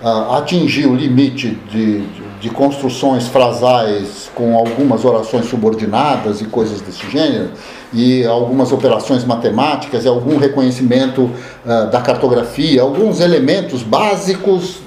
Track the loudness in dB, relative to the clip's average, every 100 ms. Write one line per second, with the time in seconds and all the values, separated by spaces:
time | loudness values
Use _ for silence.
0 | 0 0 0 -2 0 0 0 2 2 2
1 | 2 2 2 0 -6 -6 -6 -2 0 -2
2 | -6 -12 -16 -10 -8 0 0 0 -4 -2
3 | 0 0 0 2 2 2 2 2 2 -2
4 | -4 -12 -14 -4 2 2 2 0 2 2
5 | 2 2 0 -2 -2 0 0 0 -2 0
6 | 0 0 -2 -4 -4 -2 -2 -4 -10 -12
7 | -6 -2 0 0 -4 -10 -18 -20 -8 0
8 | 2 4 2 2 0 0 2 2 2 0
9 | 0 0 0 0 0 0 0 -2 -4 -2
10 | 0 0 0 2 2 2 0 0 2 2
11 | 2 0 -2 -2 -14 -14 -2 0 2 0
12 | 0 0 2 2 0 -4 2 2 2 2
13 | 0 2 2 2 2 0 -2 -6 0 2
14 | 2 0 -2 -2 0 0 0 -12